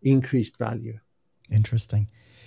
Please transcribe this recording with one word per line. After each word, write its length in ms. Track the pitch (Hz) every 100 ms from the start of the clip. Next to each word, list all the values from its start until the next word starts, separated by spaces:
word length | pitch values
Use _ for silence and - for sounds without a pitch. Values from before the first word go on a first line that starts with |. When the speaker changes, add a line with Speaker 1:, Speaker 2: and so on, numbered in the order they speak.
Speaker 1:
increased 560 | 135 135 131 131 107 -
value. 420 | 113 113 113 107 _ _ _ _ -
Speaker 2:
Interesting. 580 | 107 107 113 - 107 104 _ _ -